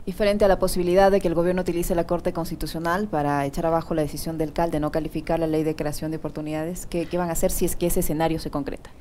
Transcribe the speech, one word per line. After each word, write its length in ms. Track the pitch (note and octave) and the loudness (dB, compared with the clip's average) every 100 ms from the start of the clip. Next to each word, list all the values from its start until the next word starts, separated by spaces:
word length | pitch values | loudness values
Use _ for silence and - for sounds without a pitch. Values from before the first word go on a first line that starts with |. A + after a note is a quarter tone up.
| - | -8
Y 60 | |
frente 340 | F3+ G#3 G#3 G3+ | 0 2 4 6
a 20 | |
la 100 | F3+ | 6
posibilidad 520 | F#3 F3+ F3 F#3 G3 | 2 2 4 6 6
de 100 | G3 | 6
que 80 | F3 | 2
el 60 | |
gobierno 260 | E3 F3 F#3 | 2 2 2
utilice 340 | F3+ E3+ F3 | 0 -2 0
la 120 | F3 - | 0 0
Corte 260 | F3 F3+ | 0 -2
Constitucional 720 | E3+ E3 D#3+ D3+ E3 E3 F3+ G#3 | -2 -4 -4 -6 -4 -2 0 0
para 380 | D3+ C#3+ C#3+ | 0 0 0
echar 220 | C#3 D#3+ E3 | 0 0 2
abajo 260 | E3 - | 2 0
la 80 | E3 | -2
decisión 380 | D3 D3+ E3 D#3+ | -2 -4 -6 -4
del 160 | D#3 | -4
cal 160 | - E3+ | 0 0
de 100 | D#3 | 0
no 100 | D3+ | -2
calificar 480 | D#3+ D3+ D#3+ D#3 E3 | -2 -4 -6 -2 0
la 80 | D#3+ | 0
ley 160 | D#3 | 0
de 140 | D#3 D#3 | 0 -2
creación 340 | D3 D3 D#3 | -4 -4 -6
de 60 | D#3 | -6
oportunidades, 720 | D#3 D#3 D3+ D#3 D#3+ F3+ - | -6 -8 -6 -6 -6 -8 -6
¿qué, 180 | F3 | -4
qué 140 | E3 F3 | -2 -2
van 100 | F3 | -2
a 40 | |
hacer 180 | E3 F#3 | 0 0
si 160 | - E3+ | 2 0
es 100 | - | 0
que 100 | F3 | 0
ese 120 | F#3 | 2
escenario 380 | E3+ D#3 D#3+ D#3+ | 0 2 2 0
se 120 | D3 | -4
concreta? 380 | D3 C#3 - - - | -6 -6 -8 -14 -18